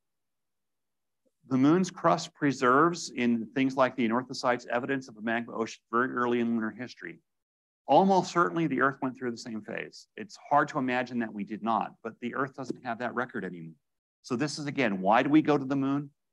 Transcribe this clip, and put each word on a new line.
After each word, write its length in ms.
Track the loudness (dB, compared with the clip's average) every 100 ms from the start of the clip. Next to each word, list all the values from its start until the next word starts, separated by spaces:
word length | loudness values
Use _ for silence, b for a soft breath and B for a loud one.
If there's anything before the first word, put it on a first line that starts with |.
| _ _ _ _ _ _ _ _ _ _ _ _ _ _ -2
the 100 | 2
moon's 320 | 4 4 2
crust 440 | 0 2 2 -2
preserves 760 | -2 -2 2 4 6 4 2 -8 -2
in 320 | 0 0 -2 -2
things 220 | 0 2
like 180 | 2 2
the 120 | 0
anorthosites 600 | 0 -4 -4 -2 -2 -2
evidence 400 | -4 -2 -4 -6
of 80 | -8
a 60 |
magma 340 | -4 -4 -4 -6
ocean 260 | -8 -10 _
very 200 | -2 0
early 300 | 0 0 0
in 140 | 0 -2
lunar 160 | -4
history. 500 | -6 -12 -14 -16 -16 _ _ _ _ _ _ 4
Almost 440 | 6 6 4 4
certainly 340 | 2 2 2 0
the 160 | 2
Earth 160 | 0 0
went 120 | -6 -4
through 140 | -6
the 80 | -6
same 240 | -8 -10
phase. 460 | -8 -8 -10 -14 -16 -14
It's 200 | -14 -12 0
hard 180 | 2 2
to 100 | -2
imagine 400 | -2 -2 -4 -4
that 120 | -6
we 120 | -6
did 180 | -8 -6
not, 320 | 0 0 -2 -8
but 100 | -14 -10
the 140 | -8
Earth 220 | -6 -6 -8
doesn't 280 | -10 -8
have 140 | -8 -6
that 160 | -6
record 320 | -4 -6 -6 -8
anymore. 300 | -10 -14 -18 _ _ _ _
So 120 | -6 -4
this 220 | -2 -4
is, 80 | -6
again, 360 | -2 -2 0
why 200 | 4 4
do 80 | 6
we 140 | 4
go 120 | 4 2
to 100 | 0
the 100 | -2
moon? 340 | 0 -2 -6 _ _